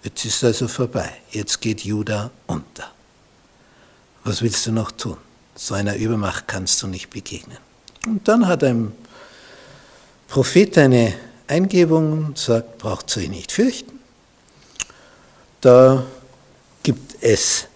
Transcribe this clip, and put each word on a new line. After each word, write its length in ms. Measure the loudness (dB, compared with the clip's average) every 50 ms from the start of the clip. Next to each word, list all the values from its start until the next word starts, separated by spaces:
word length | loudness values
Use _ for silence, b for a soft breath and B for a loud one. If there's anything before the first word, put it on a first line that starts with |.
| -12
Jetzt 220 | -12 -10 -8 -6
ist 180 | -4 -4 0 2
also 240 | 0 2 0 -4
vorbei. 420 | -6 -4 -6 -6 -4 -4 -6 -8 -8 -12 -18 _ _
Jetzt 300 | -10 -10 -6 -6 -6 -6
geht 240 | -4 -6 -6 -6 -6
Juda 460 | -6 -6 -6 -4 -4 -6 -6 -6 -10 -12 _ _
unter. 440 | -8 -8 -8 -10 -14 _ -20 -20 -20 _ _ _ _ _ _ _ _ _ _ _ b b b b b b b b b b b b b b b _
Was 160 | -6 -4 -2
willst 240 | -2 -2 -2 -2 -2
du 80 | -2 -2
noch 180 | -2 -4 -4
tun? 240 | -8 -10 -10 -10 -10 -12 -18 _ _ _ _ _ _
So 180 | -12 -10 -8 -6
einer 220 | -4 -4 -4 -4
Übermacht 540 | -2 -2 -2 -2 -2 -2 -4 -6 -8 -10 -8
kannst 340 | -8 -6 -2 -2 -2 -2 -4
du 40 |
nicht 240 | -8 -10 -10 -14 -14
begegnen. 460 | -16 -16 -14 -14 -16 -16 -16 -18 -20 -20 _ _ _ _ _ -20 _ -12 -8
Und 220 | -6 -6 -2 0
dann 180 | 2 2 4 4
hat 160 | 2 2 2 2
ein 260 | 0 0 0 -4 -6 -8 -16 B B B B B B B B B B B B B B B B B B B B B B B B B
Prophet 500 | -4 0 0 0 4 4 4 4 6 6
eine 360 | 6 6 6 6 4 4 2 -2 B B B B B B
Eingebung 800 | -2 0 0 0 2 4 4 4 4 4 2 2 0 -2 -2 -4
und 120 | -6 -6
sagt, 400 | -6 -2 0 0 0 0 -6 -18
"Braucht 380 | -10 -8 -8 -8 -8 -8 -8 -6
euch 140 | -6 -6 -8
nicht 240 | -8 -10 -12 -8 -2
fürchten." 460 | 0 0 0 0 -4 -14 -18 -20 -20 _ _ _ _ _ _ _ _ _ _ B B B B B B B B B B B B B B B B B B B B B _
Da 420 | 6 8 10 10 10 8 6 4 -2 -6 -12 -20 -20 -20 -20 _ _ _ _ _ _ _ _ _ _
gibt 400 | -4 -4 -4 -6 -20 -18 -2 2
es 440 | 2 2 4 2 0 0 -2 -4 -8 _